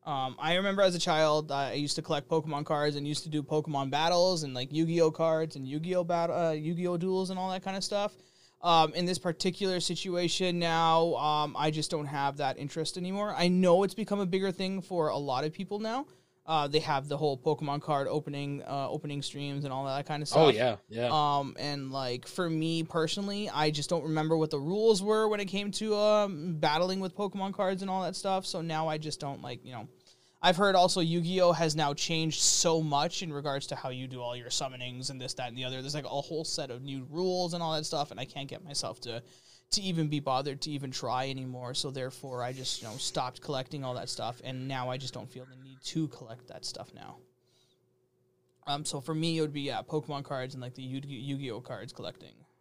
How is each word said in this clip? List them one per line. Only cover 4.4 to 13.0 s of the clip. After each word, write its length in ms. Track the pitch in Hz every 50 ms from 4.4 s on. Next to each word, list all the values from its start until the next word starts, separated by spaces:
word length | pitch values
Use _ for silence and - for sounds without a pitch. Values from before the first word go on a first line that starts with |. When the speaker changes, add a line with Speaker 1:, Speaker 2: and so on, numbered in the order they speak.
| 156
Speaker 1:
and, 100 | 139 127
like, 180 | 127 127 131
Yu-Gi-Oh 400 | 143 156 165 165 165 170 165 160
cards 440 | 156 - 160 165 160 160 160 160 -
and 120 | 143 131 131
Yu-Gi-Oh 380 | 139 151 160 175 180 180 175
bat-, 240 | 170 175 170 170 170
uh, 200 | 139 156 170 165
Yu-Gi-Oh 460 | 156 151 151 156 175 170 180 180 175 170
duels 320 | 170 190 185 185 190 180
and 80 | 190 185
all 140 | 185 190
that 120 | 185 190 190
kind 120 | 196 190 196
of 60 | 190
stuff. 320 | - 208 202 202 208 - - - _ _ _ _ _ _ _
Um, 320 | - 170 170 165 160 156 156
in 120 | 165 180
this 140 | 175 185 175
particular 600 | - 185 160 - - 190 180 - 208 190 185 180
situation 760 | 165 - 180 165 - 190 175 175 175 170 - - 185 180 175 175
now, 580 | 170 165 165 165 165 165 160 165 165 170 151
um, 400 | 117 139 151 151 151 151 147 - -
I 120 | 151 156
just 200 | 151 156 151 -
don't 140 | - 156 147 139
have 300 | 147 143 139 139 139 143
that 200 | 147 135 127 -
interest 400 | 143 143 - 165 156 151 -
anymore. 360 | 185